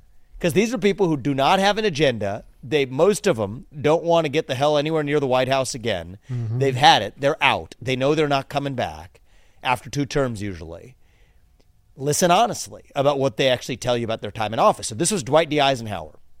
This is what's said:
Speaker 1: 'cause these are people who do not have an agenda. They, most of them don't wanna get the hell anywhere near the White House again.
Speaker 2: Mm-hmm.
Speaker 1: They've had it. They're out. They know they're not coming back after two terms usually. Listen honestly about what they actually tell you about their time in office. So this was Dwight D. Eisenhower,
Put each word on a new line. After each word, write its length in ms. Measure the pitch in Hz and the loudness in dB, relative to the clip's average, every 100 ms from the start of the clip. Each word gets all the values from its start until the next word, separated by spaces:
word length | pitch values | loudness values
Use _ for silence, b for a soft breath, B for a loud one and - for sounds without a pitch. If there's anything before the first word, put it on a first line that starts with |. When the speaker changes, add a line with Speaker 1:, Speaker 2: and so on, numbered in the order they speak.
| - - - - | -20 -20 -20 -4
Speaker 1:
'cause 120 | 175 | 0
these 200 | 156 226 | 2 2
are 40 | 240 | 2
people 280 | 202 190 175 | 0 2 0
who 100 | 147 | 0
do 160 | 127 | -2
not 240 | 135 143 190 | 2 4 4
have 180 | 196 208 | 2 2
an 60 | |
agenda. 600 | 214 139 143 113 98 107 - - 127 | -2 2 2 2 -2 -6 -10 -18 -2
They, 200 | 151 131 | 0 0
most 400 | 131 185 208 202 | 0 0 2 0
of 100 | 113 | 0
them 300 | 98 120 - 151 | -2 -6 -14 -2
don't 240 | 143 165 | 0 2
wanna 260 | 165 170 156 | 2 2 2
get 160 | 151 160 | -2 -4
the 80 | |
hell 240 | 123 147 147 | 0 2 2
anywhere 240 | 151 160 | 0 -2
near 180 | 143 147 | 0 0
the 60 | 135 | 2
White 220 | 127 131 | 2 2
House 260 | 135 127 | 0 -2
again. 420 | 127 110 90 85 98 - | -4 -4 -4 -6 -14 -10
Speaker 2:
Mm-hmm. 280 | 123 110 123 | -6 -4 0
Speaker 1:
They've 140 | 131 127 | 0 4
had 260 | 151 135 | 4 4
it. 120 | 104 - | 0 -2
They're 180 | 139 156 | -2 0
out. 320 | 135 101 82 - | 0 0 -4 -10
They 120 | 113 127 | -6 -2
know 180 | 139 | 0
they're 120 | 156 147 | 2 0
not 200 | 139 - | -2 -2
coming 260 | 143 139 | -6 -4
back 460 | 123 90 78 85 _ _ - _ - | -4 -6 -8 -18 _ _ -20 _ -6
after 280 | 131 123 123 | -2 -2 -2
two 160 | 139 135 | -4 -2
terms 340 | 147 131 107 | 0 -2 -2
usually. 560 | 101 85 82 87 127 - _ _ _ _ _ _ _ _ _ - | -6 -8 -12 -16 -18 -20 _ _ _ _ _ _ _ _ _ -6
Listen 340 | 139 143 175 | -2 2 4
honestly 540 | 180 233 - 101 101 - 139 | 4 2 -2 -12 -16 -6 0
about 220 | 139 139 | 2 2
what 180 | 135 - | 0 2
they 120 | 135 | 2
actually 280 | 123 - 123 | 2 -2 -6
tell 200 | 131 123 | -2 -2
you 60 | |
about 180 | 110 113 | -2 -4
their 80 | 107 | -6
time 240 | - 107 | -6 -4
in 40 | 117 | 2
office. 300 | 202 - - | 2 2 -4
So 60 | |
this 160 | 113 131 | -4 -2
was 120 | 139 | -2
Dwight 260 | 117 156 160 | 2 2 2
D. 100 | 147 | 2
Eisenhower, 580 | 139 127 110 92 78 - - - | 2 0 -4 -8 -10 -16 -20 -18